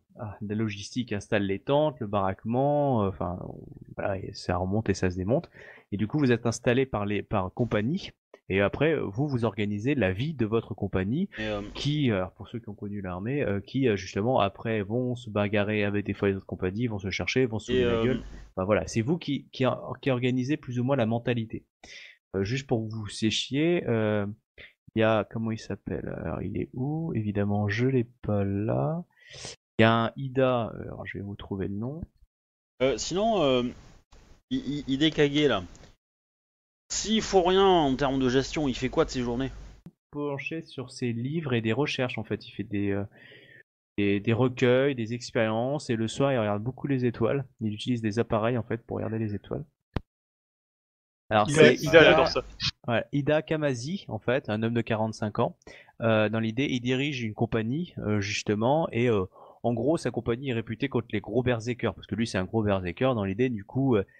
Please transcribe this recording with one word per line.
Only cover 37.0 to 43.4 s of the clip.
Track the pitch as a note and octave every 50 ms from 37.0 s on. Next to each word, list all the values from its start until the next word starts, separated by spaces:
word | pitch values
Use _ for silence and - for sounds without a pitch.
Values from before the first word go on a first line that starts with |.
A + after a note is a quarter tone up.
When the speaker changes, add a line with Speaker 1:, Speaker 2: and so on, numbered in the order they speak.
| - G3 A3 A3
Speaker 2:
faut | - - - F#3+
rien | E3+ F3+ F#3 F#3+ G3
en | G3 F#3 E3+ D3+ C3+ C3
termes | B2 D3 C3 C3+ C3+
de | C3 B2
gestion, | A#2+ C3+ B2+ - - E3 D3+ C3+
il | A#2
fait | - C3 B2
quoi | A2 D#3+ D#3
de | -
ses | - C3
journées ? | A#2+ A#2+ A#2 B2 C3+ B2+ - - - - - - - - _ _ _ _
Speaker 1:
Penché | - D3 D3 D3 C#3 C3+ C#3 - D#3+ D#3+
sur | D#3+ - - C#3 A#2+ A#2+
ses | - - C3 A#2+ A#2
livres | A#2 A#2+ C3+ D3+ E3+ D#3 C3+ B2
et | A#2
des | A2 A2
recherches, | A2 B2 D3 C#3+ - - B2+ A#2+ - A2+
en | G#2
fait. | - G#2+ G#2 - -
Il |
fait | - - G2+
des, | - G#2 G2+ G2+ G2+
euh, | G2 G2 G2+ - _ - - - - -